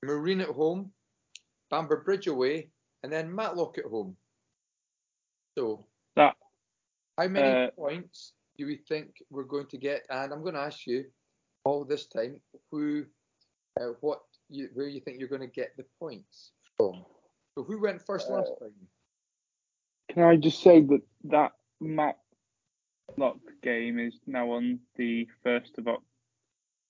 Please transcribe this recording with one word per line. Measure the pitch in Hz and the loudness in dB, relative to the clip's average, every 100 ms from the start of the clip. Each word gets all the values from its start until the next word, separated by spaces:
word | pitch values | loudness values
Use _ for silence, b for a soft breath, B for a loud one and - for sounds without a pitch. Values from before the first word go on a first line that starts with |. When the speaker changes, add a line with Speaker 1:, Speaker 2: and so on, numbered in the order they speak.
Speaker 1:
Marine | 135 147 165 190 | -6 -2 0 -2
at | 165 | -2
home, | 151 156 185 190 - _ _ _ - _ _ - | 0 0 -2 -8 -16 _ _ _ -20 _ _ -6
Bamber | 147 156 147 | -4 -2 -2
Bridge | 190 196 180 | 0 -2 -2
away, | 131 131 160 151 _ _ _ | 0 0 -2 -8 _ _ _
and | 139 | -8
then | 160 165 | -6 -6
Matlock | 190 208 175 165 - | -6 -4 -4 -4 -6
at | - | -8
home. | 110 95 95 _ _ _ _ _ _ _ _ _ _ _ _ _ - | -8 -8 -12 _ _ _ _ _ _ _ _ _ _ _ _ _ -6
So | 113 107 - _ _ - | -6 -6 -12 _ _ 4
Speaker 2:
That, | 143 - _ _ _ _ _ _ _ - | 4 4 _ _ _ _ _ _ _ -4
Speaker 1:
how | 185 | -2
many | 190 135 127 127 | 2 4 4 0
Speaker 2:
uh, | |
Speaker 1:
points | - 143 170 170 - - _ _ - | -4 -8 -8 -12 -20 -20 _ _ -12
do | 143 | -10
we | 143 | -10
think | - 156 151 - - | -8 -8 -8 -20 -16
we're | 139 | -14
going | 127 143 135 | -8 -8 -10
to | 127 | -8
get? | 139 143 - | -6 -6 -6
And | 131 139 | -8 -8
I'm | 147 | -8
gonna | 175 147 | -8 -8
ask | 147 - - | -8 -10 -6
you | 123 135 _ _ _ _ _ | -6 -6 _ _ _ _ _
all | 135 143 135 | -2 -2 -2
this | 143 - | -6 -6
time | 117 120 147 _ 135 _ | -6 -6 -8 _ -20 _
who, | 151 147 147 135 _ _ _ _ _ _ - | -6 -4 -4 -8 _ _ _ _ _ _ -6
uh, | 120 117 | -6 -6
what | 151 - _ _ _ | -6 -6 _ _ _
you, | 135 127 | -14 -12
where | 120 143 | -10 -10
you | 139 | -10
think | 143 127 | -14 -12
you're | 131 | -10
gonna | 135 127 | -10 -10
get | 135 117 - | -10 -10 -12
the | - - | -20 -16
points | 160 104 - - - _ _ - | -14 -14 -20 -20 -20 _ _ 0
from. | 101 90 - _ _ _ _ - | 0 -2 -18 _ _ _ _ -12
So | |
who | 143 214 | -10 -4
went | 208 180 | -2 -4
first | - 196 - | -6 -6 -4
last | - - | -4 -4
Speaker 2:
Uh, | - 214 | -8 -16
Speaker 1:
time? | 208 185 _ _ _ _ _ _ _ _ _ _ _ - | -20 -20 _ _ _ _ _ _ _ _ _ _ _ -6
Speaker 2:
Can | 170 | 6
I | 170 165 | 8 8
just | 156 - | 6 8
say | 185 165 | 10 12
that | 139 143 - _ 147 | 10 4 0 _ 0
that | 147 143 - _ - | 2 2 -2 _ -12
Matlock | 160 156 147 - _ _ _ _ _ _ _ _ - - 127 - - - | -6 -2 -2 -4 _ _ _ _ _ _ _ _ -14 -2 -2 -2 -14 -8
game | 127 117 117 117 | -4 -2 -2 -4
is | 117 - - | -6 -8 -8
now | 127 120 | -6 -4
on | 120 123 123 - - | -2 -2 -4 -8 -6
the | 120 117 113 - | -2 -2 -6 -6
first | 123 120 - - | -2 -2 -4 -8
of | 117 113 - _ _ _ _ _ _ _ | -6 -6 -8 _ _ _ _ _ _ _